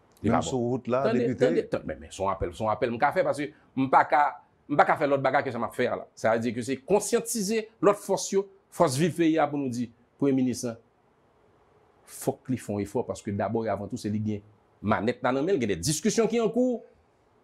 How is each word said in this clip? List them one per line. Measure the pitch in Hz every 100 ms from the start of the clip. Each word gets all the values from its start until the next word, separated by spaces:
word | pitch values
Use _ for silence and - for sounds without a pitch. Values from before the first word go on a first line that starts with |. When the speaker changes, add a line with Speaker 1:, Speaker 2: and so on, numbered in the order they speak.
| _ _
Speaker 1:
Il | -
Speaker 2:
Même | -
Speaker 1:
pas |
Speaker 2:
sur | - 127
Speaker 1:
bon. | 120
Speaker 2:
route | 131 110
là, | 123
Speaker 1:
Attendez, | 139 240
Speaker 2:
député. | 240 233 254
Speaker 1:
attendez, | -
attendez, | - - -
mais, | 78
mais | 78
son | - 98
appel, | 95 90
son | 76 110
appel, | 107 123
m'ka | 117 143
fait | -
parce | 147 131
que | 147 - _ -
m'pa | 135 165
ka, | 143 151 143 - - _ -
m'pa | 143
ka | - 156
faire | 143
l'autre | 139
bagarre | 135 143
que | 131
ça | 117
m'a | 107
fait | -
là. | 117 92 -
Ça | - 117
veut | 117
dire | 120
que | 117
c'est | 120 131
conscientiser | - 196 - 226 - 233 190 220 214 _
l'autre | 185 202
force, | - 190 -
yo, | 196 196 - _
force | - 170 127
vive | 175 156
pays | 165 160 143
pour | 143
nous | 135
dire, | 120 113 - _ _
Premier | 139
ministre, | 135 127 113 123 113 _ _ _ _ _ _ _ _ _ _ _ _
faut | - - - - -
qu'il | 123
fasse | - 104
un |
effort | 101 123 -
parce | -
que | -
d'abord | 101 98 113
et | 110
avant | 98 101
tout, | 120
c'est | 107
lui | 107
qui | 107 104 - _ _ _
manette | 98 98 110 -
dans | 123
la | 131
main, | 165
il | 185
y |
a | 110
des | 87
discussions | 123 151 214 226 214
qui | 233
sont |
en | 226
cours, | 233 254 226 - _ _ _ _ _